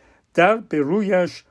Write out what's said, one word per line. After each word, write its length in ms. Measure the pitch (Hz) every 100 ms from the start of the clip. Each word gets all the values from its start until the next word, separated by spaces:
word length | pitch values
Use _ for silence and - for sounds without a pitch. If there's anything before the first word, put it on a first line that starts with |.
| _ _ _
در 240 | - 180 226
به 220 | 214 156
رویش 640 | 139 202 196 185 175 - -